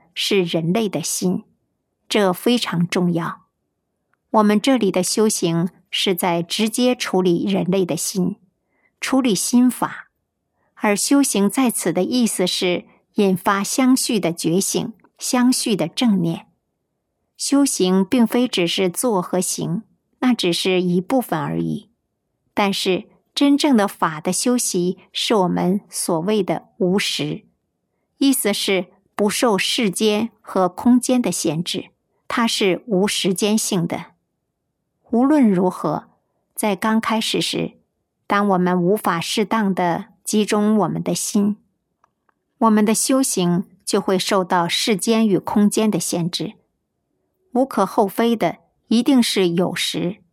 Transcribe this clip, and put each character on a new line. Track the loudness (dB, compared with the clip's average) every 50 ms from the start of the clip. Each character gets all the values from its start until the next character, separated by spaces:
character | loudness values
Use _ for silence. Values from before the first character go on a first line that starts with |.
| _ _ -10
是 | -6 -4 0 0 0 0
人 | 0 -2 -2 -2 0 0
类 | 0 -2 -2
的 | -4 -6 -6
心， | -6 -4 -4 -2 -2 -2 -4 -6 _ _ _ _ _ _ _ _ _ _ _ _ -2
这 | 0 2 2 2 0
非 | 0 0 0 0
常 | 0 0 -2 -2 -2 -2 0
重 | 0 0 0 0 0
要。 | -2 -4 -6 -8 -12 _ _ _ _ _ _ _ _ _ _ _ _ _ _ _ _ _ _
我 | 2 2 4
们 | 4 4 2
这 | 2 2 2
里 | 2 2 0
的 | 0 0 -2
修 | -2 0 2 2 2
行 | 0 0 -2 0 0 0 -2 -2 -4 _ _ _
是 | -6 -4 -2 -2 -2
在 | 0 0 0 0 -2 -2
直 | -4 -4 -2 -2 -2
接 | 0 0 0 0 0
处 | -2 -4 -2 0 0 2
理 | 2 2 0 0
人 | -2 -2 -2 0
类 | 0 0 0 0
的 | -2 -4
心， | -4 -6 -4 -4 -2 -2 -4 -4 -8 _ _ _ _ _ _ _ _ _ _ _ _
处 | -6 -2 0 2
理 | 2 2 0
心 | 0 0 0 2 4 4 2
法， | 2 0 -4 -6 -6 -10 -18 _ _ _ _ _ _ _ _ _ _ _ _ _ _
而 | -4 -2 0 0
修 | 0 0 2 2 2 2
行 | 2 2 2 0 2
在 | 2 2 0 0
此 | 0 -2 -2 -2 0
的 | 0 -2
意 | 0 0 0 0
思 | 0 0 0 -2
是 | -2 -2 -2 -2 -2 -2 -2 -6 -10 _ _ _ _ _
引 | 0 2 2 2
发 | 0 0 0 0 0 -2
相 | -2 0 2 2 4 4
续 | 2 2 0 -2 0
的 | 0 -2 -2
觉 | -2 -2 0 0 0
醒， | 0 0 -2 -4 -4 -6 -10 _ _ _ _ -12
相 | -6 -2 0 2 2 2 2
续 | 0 0 -2 0
的 | 0 -2
正 | -4 -2 0 0 2 2 2
念。 | 0 0 -2 -4 -8 _ _ _ _ _ _ _ _ _ _ _ _ _ _ _ _ _ _
修 | -10 -4 0 2 2 2
行 | 2 2 0 2 2 2 2 2
并 | 2 2 2 2
非 | 2 2 0 0 0
只 | 0 -2 -2
是 | 0 0 0 -2 -2
做 | -2 -2 -2 0 0 -2
和 | -2 -2 -2 -2
行， | -2 -2 -4 -6 -4 -4 -6 -6 -8 _ _ _ _ _ _ _
那 | 0 0 2
只 | 2 0 0 0
是 | 0 0 0 0 2
一 | 2 2 0 0
部 | 0 0 0 -2
分 | 0 -2 -2 -4
而 | -4 -4 -4 -4
已。 | -4 -4 -6 -6 -10 _ _ _ _ _ _ _ _ _ _ _ _ _ _
但 | -2 0 0 -2
是 | -2 0 0 -2 -2 -4 -8 _ _ _ _ -2
真 | 2 2 4 4 4
正 | 4 4 4
的 | 4 4
法 | 2 0 -2 -4 -4 -4 -4
的 | -4 -4 -4
修 | -2 0 0 0
习 | 0 0 -2 -2 -2 -2 -2 -2 -6 -10 _ -8
是 | -6 -2 0 2
我 | 2 2 2
们 | 0 0 0 0 0 -2 -4 -8
所 | -10 -8 -4 -4 -4 -2
谓 | -2 -2 -2 0 -2
的 | -2 -4 -6 -8 _ _ -4
无 | -2 0 0 0
实， | -2 -2 -4 -6 -6 -6 -8 -10 -12 _ _ _ _ _ _ _ _ _ _ _ _ _ _ 0
意 | 0 2 2
思 | 2 0 -2 -2
是 | -2 -2 -2 0 -2 -2 -4 _ _ _ _ _
不 | -2 -2 0
受 | 0 0 0 0 2
世 | 0 0 -2 -2 0 0 0
间 | 0 0 0 0 0 0 -2 -6 -8 _
和 | _ -6 -2 0 0 0
空 | -2 0 2 4 4 4
间 | 4 2 0 0 0
的 | -2
限 | -2 -4 -4 -4 -4 -4 -4
制， | -6 -6 -8 -10 -12 _ _ _ _ _ _ _
它 | -6 -4 -2 -2 0
是 | 0 0 0 0 0 -2 -2 -2
无 | 0 0 0
时 | 0 0 -2 -2 -2 -2
间 | 0 0 0 0
性 | 0 0 -2 -2 -2 -2
的。 | -2 -4 -8 -10 -12 _ _ _ _ _ _ _ _ _ _ _ _ _ _ _ _ _ _ _ _
无 | 0 2 4
论 | 4 4 4 4 4
如 | 4 4 2 0
何， | 0 -2 -4 -4 -4 -4 -6 _ _ _ _ _ _ _ _ _ _
在 | -4 -2 -2 -2
刚 | -2 0 0 0 0
开 | 0 0 -2 -2
始 | -2 -2 -2 -4
时， | -4 -4 -4 -4 -6 -6 -8 _ _ _ _ _ _ _ _ _ _
当 | -2 -2 0 2 2
我 | 2 2
们 | 2 2 0 2 2
无 | 2 0
法 | 0 0 -2 -2 -2
适 | -4 -4 -2 -2 -2
当 | 0 0 0 0 0 0
地 | 0 0 0 -2 -2 -6 -10 _ _ -8
集 | -2 0 0 0
中 | 0 0 0 2 2 2 2
我 | 0 0
们 | -2 -4
的 | -4 -4 -4
心， | -4 -4 -2 -2 0 0 0 -2 -4 _ _ _ _ _ _ _ _ _ _ _ _ _ _ _ _ _ _ _ 0
我 | 2 4
们 | 4 4 4
的 | 2 2
修 | 0 0 0 0 0 0
行 | 0 -2 0 0 0 0 0 -2 -6 _ _ _
就 | -2 -2 0
会 | 0 0 0 0
受 | 0 0 0 0 0
到 | 2 0 0 0
世 | 0 -2 -2 0 0 0
间 | 0 0 0 2 2 2 2
与 | 2 0
空 | 0 0 2 2 2 2
间 | 2 2 0 0
的 | 0 -2
限 | -2 -4 -4 -4 -4 -4
制。 | -4 -6 -8 -10 -12 _ _ _ _ _ _ _ _ _ _ _ _ _ _ _ _ _ _ _ 0
无 | 0 0
可 | 0 0 0 -2
厚 | 0 0 0 0 0
非 | 0 0 0 0 0
的， | 0 -2 -4 -4 -6 _ _ _ _ _ 0
一 | 0 2 2
定 | 4 4 4 4
是 | 2 2 2 2 2
有 | 2 0 0 -2 -2
时， | -4 -4 -4 -4 -4 -4 -4 -6 -8 _ _